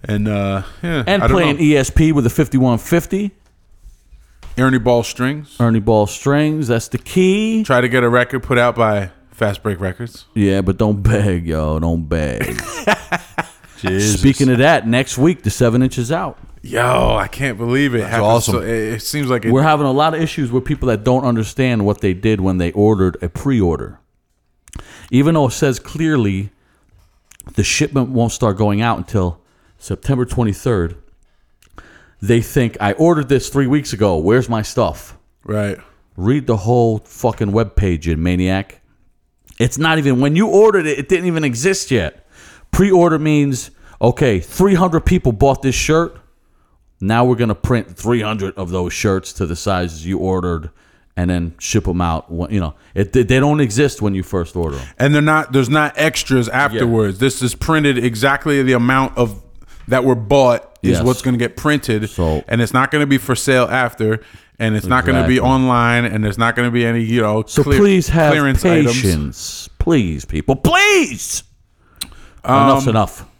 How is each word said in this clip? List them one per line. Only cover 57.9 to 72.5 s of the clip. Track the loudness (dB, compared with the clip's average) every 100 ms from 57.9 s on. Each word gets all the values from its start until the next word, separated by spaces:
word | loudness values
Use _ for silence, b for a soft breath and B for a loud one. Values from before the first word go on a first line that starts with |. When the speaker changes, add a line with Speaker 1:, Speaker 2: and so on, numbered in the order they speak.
| 2
Speaker 1:
exactly | -2 0 0 0 0 0
the | 2
amount | 2 2 2 0 0
of, | -2 -2 -20 -20 -20 b -2
that | 0 2
were | 0
bought | 2 4 4 2 -4 -4
is | 0 2
Speaker 2:
Yes. |
Speaker 1:
what's | 2 0
gonna | 0 0
get | -2 -2
printed. | 0 0 0 -2 -4
Speaker 2:
So | -2 0 -2 -2
Speaker 1:
And | -2
it's | 0
not | 0 0
gonna | 0 2
be | 0
for | 0 -2
sale | 2 2 2
after. | 0 -2 -2 -2 -2 B B B -4
And | -2 -2
it's | 0
not | 0 2
gonna | 2 2
be | 2
Speaker 2:
Exactly. | 2
Speaker 1:
online. | 2 2 2 2 0 0
And | -2
there's | -2 0
not | -2 0
gonna | 0
be | 0 0
any, | -2
you | 0 0
know, | 0 -2 0
Speaker 2:
So | 0
Speaker 1:
clear-, | 2 4
Speaker 2:
please | 4 4 2
have | 2 2
Speaker 1:
clearance | 2 0 0
items. | 2 2 2 2
Speaker 2:
patience. | 0 0 -4 -10 -14 -14 -16 -6
Please, | 0 0 0 -6
people. | -6 -6 -2 0
Please! | 2 2 4 2 0 -6 -10 -10 -12 _ _ _ B B B B B B
Enough's | 0